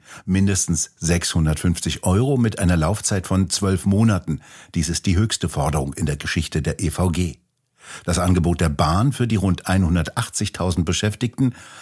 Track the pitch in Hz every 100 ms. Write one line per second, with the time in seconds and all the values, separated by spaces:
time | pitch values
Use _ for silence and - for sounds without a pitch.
0 | - - - 95 98 95 - 82 - _
1 | 82 85 - 85 78 76 90 85 - -
2 | - 92 131 135 117 - 90 87 78 107
3 | - 101 85 95 92 - 98 95 98 101
4 | 113 95 - 73 - - - 85 78 82
5 | - 90 110 - 78 - 73 76 69 69
6 | 78 71 - - 78 80 71 69 82 -
7 | 90 82 90 - _ _ _ _ - -
8 | - 82 85 92 82 82 82 73 78 85
9 | 131 - 120 110 95 87 - 92 87 85
10 | 80 - - - 104 - 90 87 82 87
11 | 104 - 120 - 135 - - -